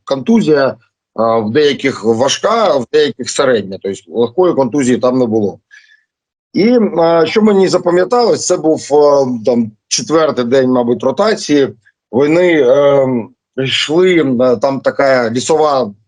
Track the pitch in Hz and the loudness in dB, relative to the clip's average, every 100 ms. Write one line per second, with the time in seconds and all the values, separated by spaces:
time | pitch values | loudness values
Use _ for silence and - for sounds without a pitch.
0 | - 139 127 226 156 147 131 110 _ _ | -6 -6 0 2 2 2 0 -4 _ _
1 | _ - 113 113 107 131 147 123 139 113 | _ -4 0 0 0 0 0 0 -4 -2
2 | 110 113 143 - 196 226 208 139 117 151 | -2 0 0 -2 -2 0 0 -2 0 0
3 | 147 - 123 - 135 120 92 95 98 95 | 0 -2 -10 -4 0 0 -2 -8 -8 -10
4 | - 87 117 117 180 131 131 143 123 113 | -10 -4 -2 0 0 0 -2 0 0 0
5 | 127 127 123 110 101 - _ - _ _ | 0 0 0 0 -2 -6 _ -20 _ _
6 | _ _ _ _ _ 143 208 247 202 160 | _ _ _ _ _ 0 2 2 2 0
7 | 165 170 156 226 214 196 185 - 175 175 | 0 2 2 2 2 2 2 0 0 0
8 | 180 240 233 151 - 180 156 147 - 147 | 0 0 0 -2 -2 -2 0 -2 0 2
9 | 147 139 131 120 110 120 113 - _ - | 4 2 0 -2 -2 0 -2 -8 _ -8
10 | 113 156 156 123 120 135 127 127 120 120 | -2 0 0 -2 0 2 2 0 0 -2
11 | 131 131 208 208 - 147 131 107 _ _ | -2 0 -2 -2 0 0 0 -4 _ _
12 | _ 110 147 165 180 160 123 139 143 139 | _ -2 2 2 2 2 2 4 4 2
13 | 131 127 101 _ _ - 131 - - 160 | 0 -2 -6 _ _ -8 -6 -4 -2 0
14 | 185 175 139 120 127 117 139 135 135 120 | 2 2 0 0 0 0 -2 -2 -4 0
15 | 139 131 117 120 - 156 156 135 113 101 | 0 2 0 -4 -2 0 2 0 -4 -8